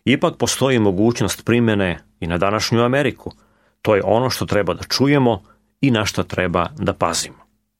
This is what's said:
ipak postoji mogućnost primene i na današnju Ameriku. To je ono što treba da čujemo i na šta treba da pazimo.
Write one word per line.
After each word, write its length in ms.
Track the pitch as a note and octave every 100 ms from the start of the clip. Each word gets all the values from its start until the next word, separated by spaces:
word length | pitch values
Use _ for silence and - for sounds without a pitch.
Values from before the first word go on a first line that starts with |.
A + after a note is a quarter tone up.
| G#2+
ipak 320 | C#3+ E3+ -
postoji 420 | A#2 - C3+ B2
mogućnost 640 | G#2 F#2 A2+ A#2+ G2 - -
primene 540 | A#2+ A#2 G2+ F#2+ E2 - -
i 80 | E2+
na 100 | F2
današnju 460 | F#2+ G#2+ - A#2
Ameriku. 480 | A#2+ C3+ C3+ - - - _ _ _ _
To 140 | - G2+
je 60 | F2+
ono 240 | A2 B2+
što 160 | - G#2
treba 280 | G2+ F#2
da 100 | E2+
čujemo 600 | - - C3+ D3 B2 G2 - _ _ -
i 100 | C#3
na 140 | A2 G#2
šta 180 | -
treba 460 | F2 - F2+ F2 E2 -
da 160 | G2
pazimo. 500 | F#2 E2+ E2+ - - _ _ _